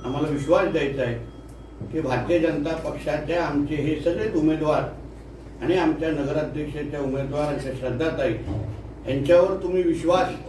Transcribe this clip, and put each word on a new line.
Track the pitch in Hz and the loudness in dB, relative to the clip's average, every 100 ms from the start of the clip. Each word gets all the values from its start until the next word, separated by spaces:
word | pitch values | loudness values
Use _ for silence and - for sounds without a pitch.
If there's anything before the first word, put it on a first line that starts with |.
आम्हाला | 123 143 151 | -4 -2 0
विश्वास | 139 143 180 175 | -2 4 4 4
द्यायचा | 160 139 123 | 2 0 0
आहे | 120 117 - - - - - - 104 | -2 -2 -8 -14 -16 -16 -16 -12 -6
की | 160 | -4
भारतीय | 143 127 120 170 | 0 0 2 4
जनता | - 147 156 160 | 4 0 -2 -2
पक्षाचे | 151 - - 151 - 170 | -4 -6 -4 -4 0 0
आमचे | 156 143 143 147 | 2 0 0 0
हे | 143 147 | 0 2
सगळेच | 165 170 147 160 | 0 0 0 2
उमेदवार | 151 156 151 - 117 - - - - - - - | 2 2 2 2 0 -8 -14 -14 -16 -16 -16 -6
आणि | 120 185 | 0 4
आमच्या | 160 147 160 | 4 2 0
नगराध्यक्षाच्या | 143 139 156 151 151 147 147 143 143 | 0 0 -2 -2 -4 -6 -6 -6 -4
उमेदवार, | 135 131 139 147 147 | -2 -2 -2 -2 -2
आमच्या | 135 135 123 | -2 -4 -4
श्रद्धाताई | - - 160 147 127 - - - - - - - - | -4 0 -2 0 0 -2 -4 -4 -6 -8 -12 -12 -4
यांच्यावर | 139 143 175 190 190 | -2 8 8 8 2
तुम्ही | 180 180 | 0 2
विश्वास | 170 160 160 180 185 - | 2 2 4 4 2 -4